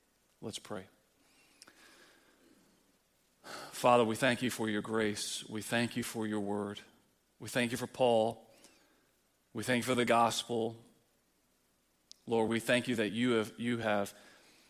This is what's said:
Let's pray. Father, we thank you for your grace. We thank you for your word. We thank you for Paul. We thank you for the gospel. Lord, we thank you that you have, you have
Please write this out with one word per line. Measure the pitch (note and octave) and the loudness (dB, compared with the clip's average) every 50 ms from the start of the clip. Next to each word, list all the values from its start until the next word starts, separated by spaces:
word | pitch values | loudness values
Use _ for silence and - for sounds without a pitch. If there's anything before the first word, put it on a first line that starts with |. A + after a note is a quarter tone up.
| _ _ _ _ _ _ _ - | _ _ _ _ _ _ _ -14
Let's | G#2 G#2+ - - | -12 -10 -10 -10
pray. | - - G#2+ F#2+ - - _ _ _ _ _ _ _ _ _ _ _ _ _ - - - - - - - - - - - _ _ _ _ _ _ _ _ _ _ _ _ _ _ _ _ _ _ _ _ _ _ _ _ _ _ - - - - - - | -10 -10 -10 -10 -12 -14 _ _ _ _ _ _ _ _ _ _ _ _ _ -20 -20 -20 -20 -20 -20 -20 -20 -20 -20 -20 _ _ _ _ _ _ _ _ _ _ _ _ _ _ _ _ _ _ _ _ _ _ _ _ _ _ -18 -16 -14 -14 -14 -14
Father, | - - - B2 B2 A#2+ A2+ | -4 2 4 6 6 6 6
we | A2 A2 | 4 2
thank | - C#3 B2+ A#2+ - | 2 2 2 2 2
you | B2+ A2 | 0 -2
for | - - A2 A2 | -2 -2 -2 -2
your | G#2 G#2 | -2 -2
grace. | - A2 A2 A2+ A2 G#2 G2+ - - - - - - - | -2 -2 0 0 0 0 -2 -4 -6 -8 -8 -10 -10 -8
We | A2 G#2+ - | -8 -8 -6
thank | - A#2+ A#2 A#2+ A2+ - | -2 0 0 0 0 -2
you | B2 A#2 | -4 -6
for | - - A2+ A2 | -6 -6 -6 -4
your | G#2+ G#2+ G#2+ | -2 -2 -2
word. | G2 G2+ G#2 G#2 G#2 G2+ G#2 - - - _ _ _ _ _ _ _ _ _ - | -2 -2 -2 -2 -4 -6 -8 -12 -16 -20 _ _ _ _ _ _ _ _ _ -16
We | A2+ A2 | -10 -4
thank | - C3 A#2+ A#2 | -2 -2 -2 -2
you | B2+ | -2
for | A#2+ B2 | -4 -8
Paul. | - - - B2+ A#2+ A#2 A2 A2 A#2 A2+ - - - _ _ - - _ _ _ _ _ _ _ _ _ _ _ _ _ _ _ _ - | -6 -2 2 4 4 4 4 2 0 -2 -6 -14 -20 _ _ -20 -20 _ _ _ _ _ _ _ _ _ _ _ _ _ _ _ _ -10
We | A2+ G#2 | -6 -2
thank | B2+ B2+ A#2+ A2+ | 0 0 0 2
you | |
for | B2+ B2 | 2 2
the | B2 A#2+ | 2 4
gospel. | A#2 A#2 A#2 A#2 A2+ - - - - A#2+ A2+ A2 A2+ A2 A2+ - - _ _ _ _ _ _ _ _ _ _ _ _ _ _ _ _ _ _ _ _ _ _ _ - - _ - | 4 6 6 6 4 2 0 -4 -4 -2 -2 -2 -4 -6 -10 -18 -20 _ _ _ _ _ _ _ _ _ _ _ _ _ _ _ _ _ _ _ _ _ _ _ -20 -20 _ -6
Lord, | A#2+ A#2 A2+ A2 A2 | -2 0 2 2 2
we | A2+ A2 | 0 0
thank | - - B2 B2 A#2+ | 0 2 0 0 0
you | B2+ A#2+ | 0 0
that | A2+ G#2 G2 | 0 0 0
you | G2+ A#2 B2 B2+ | 0 0 2 2
have, | A#2 A2 G#2+ A2+ - | 2 2 0 -2 -6
you | - A#2 A#2+ A#2+ | -6 -4 -4 -2
have | A#2 A2 G#2+ G#2 G2+ G2+ - - - - - - - - - - _ _ | -2 0 0 0 0 0 -2 -6 -14 -20 -20 -20 -20 -20 -20 -20 _ _